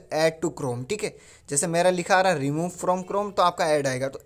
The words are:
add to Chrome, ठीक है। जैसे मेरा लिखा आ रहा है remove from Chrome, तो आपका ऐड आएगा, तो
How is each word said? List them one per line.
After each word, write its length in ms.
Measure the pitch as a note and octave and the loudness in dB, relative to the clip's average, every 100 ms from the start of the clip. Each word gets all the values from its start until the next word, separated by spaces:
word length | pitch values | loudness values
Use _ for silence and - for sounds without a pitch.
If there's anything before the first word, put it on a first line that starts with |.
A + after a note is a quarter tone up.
| - D3+ | -4 0
add 200 | D#3+ D#3+ | 0 0
to 120 | E3 | -6
Chrome, 300 | - C#3 A#2+ B2+ | -4 -6 -6 -6
ठीक 160 | G#3 | -6
है। 100 | G3+ - - - - | -6 -10 -20 -20 -6
जैसे 180 | C#3+ F3 | -2 0
मेरा 220 | E3+ F3+ | 2 4
लिखा 240 | F3+ E3 F#3 | 2 4 4
आ 40 | |
रहा 120 | F#3+ | 4
है 80 | D#3 | 2
remove 360 | C#3 D3+ F3 - | 0 -2 -4 -4
from 280 | E3+ F3+ | -2 -2
Chrome, 280 | F3+ G3+ G#3 | -2 -4 -2
तो 100 | G3 | 2
आपका 260 | F3 E3+ E3+ | 2 2 2
ऐड 180 | D3+ C#3 | 2 0
आएगा, 220 | B2+ C3+ | -2 -4
तो 120 | - | -6